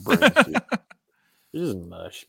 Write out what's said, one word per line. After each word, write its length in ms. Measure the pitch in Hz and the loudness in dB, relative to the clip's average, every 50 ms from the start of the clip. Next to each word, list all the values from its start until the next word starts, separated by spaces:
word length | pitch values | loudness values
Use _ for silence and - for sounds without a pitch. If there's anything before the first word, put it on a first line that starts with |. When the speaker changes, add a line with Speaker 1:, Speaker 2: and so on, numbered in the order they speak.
| 92 | -2
Speaker 1:
brain 160 | - - - 311 | 0 4 4 4
Speaker 2:
<laughs> 1300 | 262 - 311 247 - - 240 - _ - - _ - - _ _ _ _ _ _ _ _ _ _ _ - | 6 6 4 2 2 0 -4 -4 _ -6 -8 _ -12 -20 _ _ _ _ _ _ _ _ _ _ _ -8
Speaker 1:
is 200 | - 175 160 104 | -6 -4 -4 -6
just 40 | 92 | -6
mush, 460 | 85 85 87 85 87 87 - - - | -10 -14 -14 -16 -16 -16 -16 -18 -20